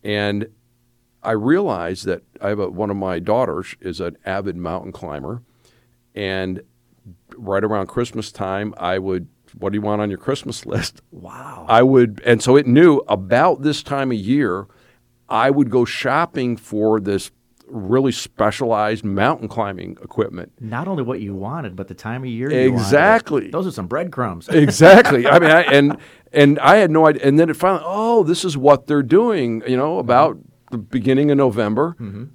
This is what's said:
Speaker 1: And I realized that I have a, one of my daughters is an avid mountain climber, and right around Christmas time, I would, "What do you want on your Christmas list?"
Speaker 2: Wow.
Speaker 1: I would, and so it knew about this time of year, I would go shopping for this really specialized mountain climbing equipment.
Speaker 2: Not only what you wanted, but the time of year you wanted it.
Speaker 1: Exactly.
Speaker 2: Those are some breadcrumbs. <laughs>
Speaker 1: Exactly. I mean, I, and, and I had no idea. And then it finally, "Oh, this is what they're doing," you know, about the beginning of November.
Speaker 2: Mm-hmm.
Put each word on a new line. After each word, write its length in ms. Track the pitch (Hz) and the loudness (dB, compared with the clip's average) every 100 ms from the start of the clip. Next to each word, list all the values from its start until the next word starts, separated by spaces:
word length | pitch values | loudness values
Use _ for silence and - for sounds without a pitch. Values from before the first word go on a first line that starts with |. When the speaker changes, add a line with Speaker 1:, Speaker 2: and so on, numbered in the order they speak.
Speaker 1:
And 460 | 104 104 104 104 110 _ _ _ _ _ _ _ | -6 -4 -4 -4 -8 _ _ _ _ _ _ _
I 80 | - | -6
realized 720 | 110 110 170 202 98 85 92 | -4 0 0 -2 -4 -6 -8
that 180 | - 87 _ - | -6 -8 _ -10
I 80 | 98 | -6
have 80 | 104 | -4
a, 100 | 95 | -6
one 220 | 87 104 | -6 -6
of 80 | 101 | -4
my 200 | 95 87 | -4 -6
daughters 580 | 87 110 127 78 92 - | -2 -2 -2 -6 -10 -14
is 180 | 92 87 | -12 -8
an 160 | 90 80 - | -10 -10 -10
avid 300 | 95 98 87 | -8 -8 -8
mountain 340 | 87 90 - | -8 -8 -10
climber, 480 | 90 87 73 67 120 _ _ _ _ _ _ _ | -16 -14 -12 -12 -12 _ _ _ _ _ _ _
and 460 | - 101 95 92 92 - _ _ _ - 87 _ | -10 -8 -6 -6 -8 -14 _ _ _ -20 -20 _
right 300 | - 104 98 | -16 -4 -2
around 220 | 107 104 95 | -2 -4 -6
Christmas 440 | - 120 - 104 | -6 -6 -8 -14
time, 440 | - 95 95 107 - | -10 -8 -6 -8 -8
I 220 | 87 95 | -6 -4
would, 280 | 95 92 80 _ _ - | -4 -6 -8 _ _ -10
"What 140 | 98 | -6
do 40 | 104 | -4
you 40 | |
want 200 | 104 104 | -4 -4
on 80 | 107 | -4
your 80 | 95 | -6
Christmas 480 | - 139 - - - | -6 -6 -8 -14 -8
list?" 340 | - - _ _ | -6 -6 _ _
Speaker 2:
Wow. 520 | - 90 - - - 85 | -20 -20 -20 -18 -20 0
Speaker 1:
I 160 | 113 | 4
would, 380 | 131 135 123 101 - | 6 4 2 0 0
and 160 | 117 | 0
so 140 | 123 131 | 4 4
it 100 | 131 | 4
knew 320 | 123 175 143 - | 4 6 4 0
about 540 | 101 95 120 165 135 | -4 0 0 2 0
this 200 | 147 147 | -4 -6
time 280 | - 139 131 | -6 -6 -4
of 60 | 117 | -4
year, 480 | 98 139 123 90 98 _ _ _ _ _ _ | -2 0 0 -4 -8 _ _ _ _ _ _
I 180 | 110 127 | 0 0
would 220 | 139 127 | 2 0
go 160 | 123 117 | 0 -2
shopping 720 | - 139 139 165 135 123 117 | -4 -4 -2 -2 -4 -6 -6
for 420 | - 107 110 110 | -8 -2 0 0
this 300 | 98 98 - _ _ _ _ | 0 -4 -6 _ _ _ _
really 460 | 123 95 123 135 | -14 -2 0 0
specialized 880 | 123 - _ 107 104 127 110 107 110 107 | -4 -10 _ -2 -2 -4 -2 -2 -4 -6
mountain 420 | 98 113 156 107 | -2 0 -2 -6
climbing 480 | 117 101 92 90 92 | -6 -6 -8 -14 -16
equipment. 500 | - - 107 87 87 _ | -14 -6 -6 -6 -16 _
Speaker 2:
Not 260 | 110 113 175 | -12 -10 -8
only 160 | 185 | -6
what 180 | 120 131 | -6 -8
you 140 | 101 | -8
wanted, 400 | 98 101 156 123 | -10 -10 -10 -12
but 140 | 90 95 | -12 -14
the 60 | |
time 280 | 90 110 123 | -14 -12 -10
of 60 | 131 | -10
year 220 | 117 135 | -8 -4
you 60 | 135 127 | 0 2
wanted 40 | |
it. 20 | 123 98 | 0 2
Speaker 1:
Exactly. 640 | 143 185 226 - 147 95 | 4 4 2 0 -4 -4
Speaker 2:
Those 160 | 147 185 | -6 -6
are 40 | |
some 160 | 139 90 | -8 -8
breadcrumbs. 640 | 127 180 139 120 87 - | -6 -6 -6 -6 -6 0
<laughs> 40 | |
Speaker 1:
Exactly. 720 | 165 151 - 160 196 240 143 123 | 4 4 6 10 10 8 4 4
I 120 | 151 | 4
mean, 120 | 165 | 6
I, 120 | 160 | 4
and, 340 | 156 139 143 - - _ _ | 6 4 4 0 -12 _ _
and 280 | - 143 151 | 4 4 6
I 180 | 135 202 | 6 6
had 140 | 190 | 6
no 160 | 156 160 | 4 4
idea. 160 | 135 | 4
And 140 | 139 147 | 2 4
then 100 | 165 | 2
it 80 | 151 | 2
finally, 260 | 180 185 156 | 0 0 -4
"Oh, 360 | 196 220 233 | -4 0 2
this 220 | 165 175 | 2 0
is 100 | 185 143 | -4 0
what 280 | 139 143 - | 4 4 2
they're 160 | 147 | -2
doing," 600 | 127 175 240 202 120 113 110 | 2 2 2 -2 -2 -4 -4
you 120 | 127 | -2
know, 200 | 143 180 | -2 -4
about 380 | 117 123 151 104 - _ _ | 2 4 4 0 -16 _ _
the 60 | 120 | -12
beginning 520 | 101 131 110 135 147 | -6 -4 0 2 2
of 80 | 139 | 2
November. 580 | 135 107 104 107 160 170 | 2 0 -2 -2 -4 -6
Speaker 2:
Mm-hmm. 260 | 110 101 135 | -14 -14 -16